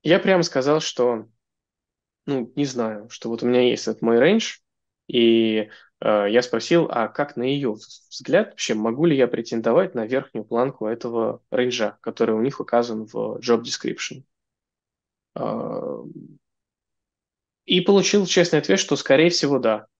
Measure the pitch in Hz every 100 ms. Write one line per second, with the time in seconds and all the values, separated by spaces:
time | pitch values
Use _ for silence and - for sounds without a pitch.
0 | 156 190 190 185 165 135 135 156 - -
1 | 123 113 107 _ _ _ _ _ _ _
2 | _ _ - 135 117 - 143 123 110 104
3 | 113 - 113 113 120 123 123 117 110 110
4 | 113 117 147 220 - - _ _ _ _
5 | - 123 117 113 113 110 107 - _ _
6 | - 107 101 117 123 117 - 170 - 120
7 | 110 - - - 127 143 135 87 - -
8 | _ - - 165 220 - - 110 110 123
9 | 170 135 123 - 113 117 117 131 185 123
10 | 110 127 - 117 104 117 135 135 110 117
11 | 120 117 113 117 _ 127 123 120 104 -
12 | 117 110 113 110 127 - 117 120 120 110
13 | 107 113 110 110 113 117 120 - - -
14 | - 131 _ _ _ _ _ _ _ _
15 | _ _ _ - 120 113 123 - - -
16 | - - - - _ _ _ _ _ _
17 | _ _ _ _ _ _ - 185 175 202
18 | 180 208 180 - 175 151 143 190 - 143
19 | - 139 170 170 139 135 120 107 -